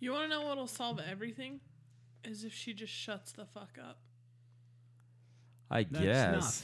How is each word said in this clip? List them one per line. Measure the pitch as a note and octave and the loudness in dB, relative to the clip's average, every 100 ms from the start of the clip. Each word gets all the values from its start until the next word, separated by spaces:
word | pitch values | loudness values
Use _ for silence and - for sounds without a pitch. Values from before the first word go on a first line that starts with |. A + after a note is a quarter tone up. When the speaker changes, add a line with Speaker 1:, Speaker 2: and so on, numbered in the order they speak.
Speaker 1:
You | B3 | -2
wanna | C#4+ D#4 | 0 0
know | D4+ | 0
what'll | D4 C#4 B3 | 0 -2 -4
solve | - A#3+ A#3 | -4 -2 -2
everything? | D#3 F#3+ A#3 A#3 C4 C#4 - - - - - - | -4 -4 -6 -6 -8 -10 -14 -20 -20 -20 -20 -16
Is | A3+ G#3 | -12 -8
if | A3 | -8
she | - A#3+ | -8 -8
just | G#3 A3 | -8 -8
shuts | - - G3+ - | -6 -6 -6 -8
the | - | -14
fuck | G3+ G#3 G3+ - | -14 -14 -14 -14
up. | - - - - - - - - - - - - - - - - - - - | -16 -16 -20 -20 -20 -20 -20 -20 -20 -20 -20 -20 -20 -20 -20 -20 -20 -14 0
Speaker 2:
I | A2+ | 2
Speaker 3:
That's | F#2+ C#2+ | 2 4
Speaker 2:
guess. | F#2+ B2+ G2+ | 6 8 8
Speaker 3:
not | E2+ A#2 - | 6 4 -2